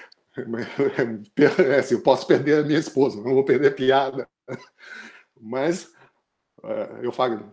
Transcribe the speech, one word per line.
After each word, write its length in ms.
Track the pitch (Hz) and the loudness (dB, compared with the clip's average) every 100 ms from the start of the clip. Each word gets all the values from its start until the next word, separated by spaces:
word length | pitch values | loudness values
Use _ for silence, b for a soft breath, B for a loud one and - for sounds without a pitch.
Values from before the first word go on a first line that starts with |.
| B _ _ - | B _ _ -14
É 1400 | 120 117 113 - 139 - 120 110 107 - 143 - 151 139 | -10 -8 -8 -2 -2 0 -4 -4 -8 2 2 4 2 2
assim, 160 | - 113 | 0 0
eu 60 | |
posso 260 | 139 131 - | 2 2 4
perder 320 | 147 139 151 | 2 2 0
a 40 | |
minha 140 | 147 151 | 2 0
esposa, 420 | 156 - 135 104 | 0 0 0 0
não 120 | 113 | 0
vou 100 | 131 | 0
perder 260 | 135 127 143 | 2 4 2
a 40 | |
piada. 560 | 139 131 131 135 131 117 _ - 131 - B B B B B B _ | 2 2 2 2 -6 -12 _ -16 -16 -16 B B B B B B _
Mas, 540 | 113 127 147 180 - b b b b _ _ _ | -8 -2 0 -2 -6 b b b b _ _ _
é, 360 | 107 110 101 113 | -8 -6 -6 -8
eu 100 | 120 | -6
falo, 400 | 117 127 110 104 | -2 -2 -2 -8